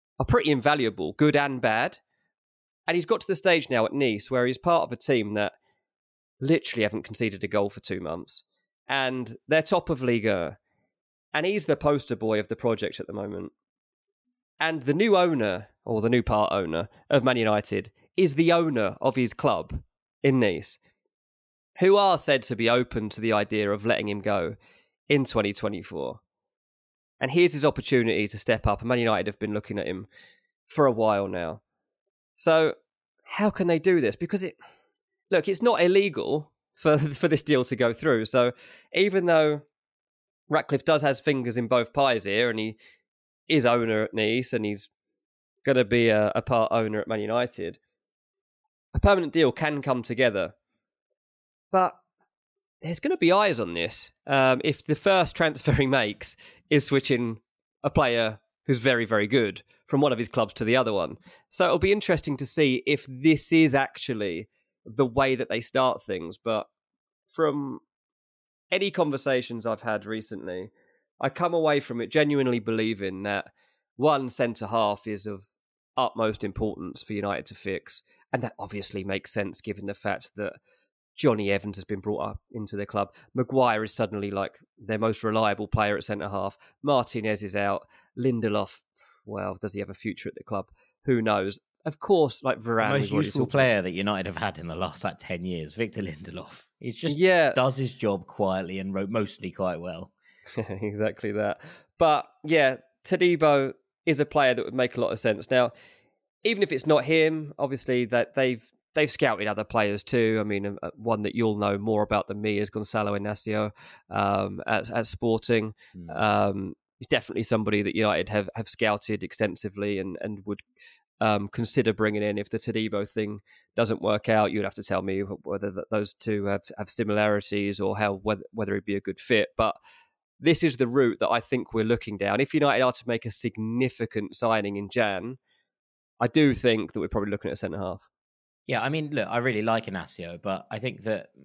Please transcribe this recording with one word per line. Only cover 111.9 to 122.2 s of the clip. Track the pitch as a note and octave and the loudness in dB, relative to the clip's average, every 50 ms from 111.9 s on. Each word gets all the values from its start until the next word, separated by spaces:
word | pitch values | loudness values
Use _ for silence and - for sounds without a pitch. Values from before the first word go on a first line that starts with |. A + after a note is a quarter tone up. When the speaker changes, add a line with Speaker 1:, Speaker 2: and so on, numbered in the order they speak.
| A2 G#2 | 0 0
Speaker 1:
about | G#2 - A2 G2+ - | 0 0 0 -2 -2
than | - G2+ G#2 | -2 -8 -4
me | G#2+ G#2+ G#2 | -2 -2 -2
is | G2+ G#2 G2+ | -2 -2 -4
Gonzalo | - G#2+ G#2+ - - A2 G#2+ G2+ G2+ | -6 -8 -8 -4 -2 -2 -2 -2 -2
Inacio, | G2+ G2+ G#2+ G#2+ - - A2 G#2+ G#2+ G#2+ G#2+ - - - - - - _ _ | -4 -4 -6 -6 -6 -4 -4 -2 -2 -2 -2 -6 -10 -20 -20 -20 -20 _ _
um, | G2 G2+ G2+ G2 G2+ G2 G2+ G2 G2 F#2 - | -2 0 0 2 2 0 0 -2 -6 -8 -4
at, | - A2 G2+ - A2+ | -2 -2 -2 -2 -2
at | - A#2 A2 | -4 -4 -4
Sporting. | - - - - A#2 A2+ A2 - - A#2 A2+ G#2+ A2 G#2+ _ _ _ _ | -4 -6 -2 0 0 0 0 2 0 0 0 0 -2 -8 _ _ _ _
Speaker 2:
Hmm. | F#2 E2+ E2 | -18 -16 -10
Speaker 1:
Um, | - - G#2+ G#2 G#2 G#2 G2+ G2+ G2 G2 F#2+ F#2+ - - _ _ _ _ A#2+ - | -4 0 2 2 4 4 2 2 0 -2 -6 -8 -10 -14 _ _ _ _ -4 -2
definitely | D3+ A#2+ - - - - A2+ | -2 -2 -2 -4 -6 -4 -2
somebody | - A#2+ A2 G#2+ G#2+ G#2 G#2 G2+ | 0 0 0 2 2 0 0 0
that | G2 - | 0 0
United | - A2 G#2 F#2+ D#2+ F#2 - | 0 0 2 2 0 -2 -2
have, | G#2 G#2 G2+ F2+ - | -2 -2 -4 -4 -8
have | A2+ G#2+ | -10 -8
scouted | - - - A#2 G#2+ G#2 G2+ - - G#2+ G2 F#2+ | -8 -4 -2 0 0 0 -2 -2 -6 -6 -6 -6
extensively | F2 - - A2 G2+ E2 - - G2+ F#2+ G2+ G2+ G#2 G2+ F#2+ | -10 -4 -2 -2 -2 -2 -6 -10 -10 -8 -4 -4 -2 -2 -4
and, | F#2 F#2+ F2 - | -4 -6 -8 -8
and | - A2 G#2+ G2 F#2+ | -8 -8 -10 -10 -8
would, | G#2 G2+ - _ _ _ _ - - - _ _ _ _ _ | -8 -10 -10 _ _ _ _ -20 -20 -20 _ _ _ _ _
um, | A2 A2 G#2 G2+ G2+ G2 | 0 0 0 0 -2 -6
consider | - - A#2 - - C#3 A2 A2 G#2 | -6 -6 -4 -2 0 2 2 2 0
bringing | - G#2+ G#2+ G#2 G#2 | 2 0 0 0 0